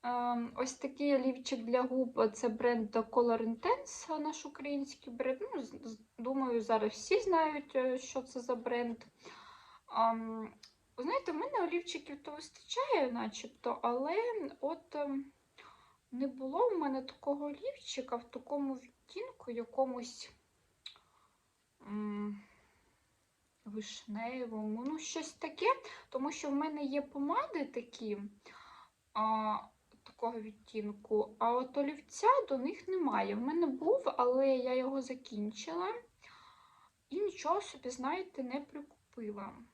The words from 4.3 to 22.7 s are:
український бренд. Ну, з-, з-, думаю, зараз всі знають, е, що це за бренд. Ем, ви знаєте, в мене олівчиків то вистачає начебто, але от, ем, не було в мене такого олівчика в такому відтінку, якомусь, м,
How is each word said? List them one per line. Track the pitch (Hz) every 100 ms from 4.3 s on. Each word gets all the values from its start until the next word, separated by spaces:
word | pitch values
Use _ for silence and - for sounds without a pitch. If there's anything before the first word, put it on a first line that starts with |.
| 311 302
український | - 277 285 277 - -
бренд. | 233 254 262
Ну, | 440 427
з-, | 226 -
з-, | 233 220 - -
думаю, | 240 269 262 233
зараз | 220 226 214
всі | - - 415
знають, | 427 339 320 294 285 269
е, | 262 254
що | - 269
це | 254 262
за | 240
бренд. | 247 240 240 240 226 - _ - - - - - - - -
Ем, | 226 226 226 220 220 - - _ _ -
ви |
знаєте, | 262 523 539
в |
мене | 302 494 554
олівчиків | 349 349 339 339 - 285
то | -
вистачає | 294 311 - - - 571 440 262
начебто, | 233 220 - - - 247 226
але | 233 240 277 370 480 440 320 -
от, | 277 330 -
ем, | 302 285 277 277 _ _ - - - - _ _
не | 247 277
було | 262 262 311 480
в | 370
мене | 294 262
такого | 262 - - 285
олівчика | 294 285 466 571 - - 254 240
в | 240
такому | 247 247 285 277
відтінку, | 262 - _ _ 359 508 - -
якомусь, | 233 233 - 262 247 240 - - - _ _ _ _ - - _ _ _ _ _ _ _ _ 214
м, | 208 214 208 208 202 - - _